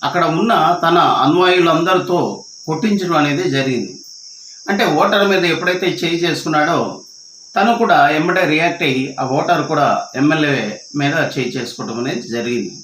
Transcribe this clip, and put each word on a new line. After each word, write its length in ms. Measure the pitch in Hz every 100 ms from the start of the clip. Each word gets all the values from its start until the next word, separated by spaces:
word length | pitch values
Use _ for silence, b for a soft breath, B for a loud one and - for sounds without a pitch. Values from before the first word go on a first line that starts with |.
| 135
అక్కడ 180 | 175 165 160
ఉన్న 140 | 214 190 160 175
తన 160 | 165 175 147 -
అనుయాయులందరితో 920 | 135 170 180 180 170 160 175 185 - 175 107 101 - - -
కొట్టించడం 500 | 156 220 196 180 165
అనేది 240 | 147 143 180 139
జరిగింది. 380 | 131 120 98 - - - B B B B -
అంటే 140 | 202 175 151
ఓటర్ 240 | 202 208 196
మీద 120 | 185 170
ఎప్పుడైతే 340 | 160 180 180 185 -
చేయి 160 | 170 170
చేసుకున్నాడో 540 | 170 139 160 156 151 156 107 - - - - - - -
తను 160 | 208 233
కూడా 180 | 226 151 143 151
ఎమ్మటే 260 | 175 180 170
రియాక్ట్ 300 | 156 170 - 160
అయ్యి 160 | 127 135 -
ఆ 60 | 131 139
ఓటర్ 240 | 165 165 143
కూడా 180 | 147 131 101 - 127
ఎమ్మెల్యే 580 | 147 160 151 135 107 - - 147
మీద 140 | 143 160 143 139
చేయి 140 | 120 131
చేసుకోవడం 420 | 117 - 117 117
అనేది 240 | 127 202 - 117
జరిగింది. 380 | 113 120 90 -